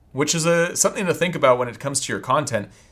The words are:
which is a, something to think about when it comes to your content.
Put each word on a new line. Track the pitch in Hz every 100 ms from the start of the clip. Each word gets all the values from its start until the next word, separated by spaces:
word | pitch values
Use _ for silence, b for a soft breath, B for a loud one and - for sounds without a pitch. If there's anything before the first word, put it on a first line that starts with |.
| _
which | 131 147
is | 165
a, | 165 170 170 -
something | 196 208 180
to |
think | 151 175 147
about | 135 123
when | 123
it | 117
comes | 139 135
to | -
your | 101
content. | - 143 143 139 - b b